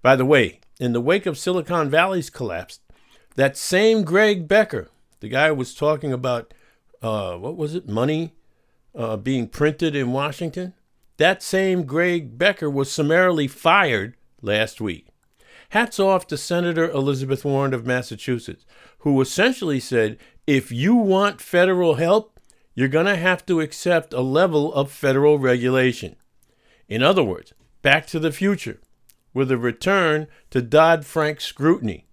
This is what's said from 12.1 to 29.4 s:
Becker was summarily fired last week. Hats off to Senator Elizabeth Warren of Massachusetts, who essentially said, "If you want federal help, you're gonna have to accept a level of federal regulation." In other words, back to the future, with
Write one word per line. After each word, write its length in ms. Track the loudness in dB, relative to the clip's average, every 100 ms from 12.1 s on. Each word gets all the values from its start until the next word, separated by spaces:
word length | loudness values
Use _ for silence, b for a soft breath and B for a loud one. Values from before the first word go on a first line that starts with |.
| -2 -6 -2
Becker 320 | -2 0 -4
was 220 | -4 -4
summarily 560 | -4 0 2 2 0 -4
fired 680 | -2 2 2 2 -2 -4 -12 _ _
last 400 | -4 -2 -2 -6
week. 280 | -8 -8 _ _ _ b b b b
Hats 280 | -2 -2 0
off 280 | 2 0 -2
to 80 | -10
Senator 520 | -4 -2 -2 -2 -2
Elizabeth 540 | 0 -2 -2 -4 -4
Warren 300 | -2 -2 -2
of 120 | -4 -2
Massachusetts, 800 | -4 -4 -10 -6 -6 -6 -18 _ b b b
who 220 | 0 2
essentially 600 | 0 2 0 0 -4 -4
said, 380 | -2 0 0 -4 b b 0
"If 240 | 0 0
you 240 | -4 2
want 460 | 2 2 2 0 -2
federal 540 | -2 2 2 2 2
help, 440 | 2 2 2 0 _ _ _ _
you're 140 | -2 0
gonna 280 | 2 2 0
have 300 | 0 -2 -2
to 140 | -2
accept 520 | -2 -4 0 0 0
a 80 | -4
level 520 | 0 2 2 2 0
of 180 | -2 -4
federal 460 | -2 0 4 4 4
regulation." 760 | 2 2 2 2 2 0 -12 -16 _ _ _ _ _ _ _
In 140 | 0
other 220 | 2 4
words, 300 | 0 -4 -12 _ _ _
back 240 | 2 2 0
to 100 | -4
the 140 | -4
future, 480 | -2 -2 -2 -6 -14 _ _ _ _ _
with 180 | -4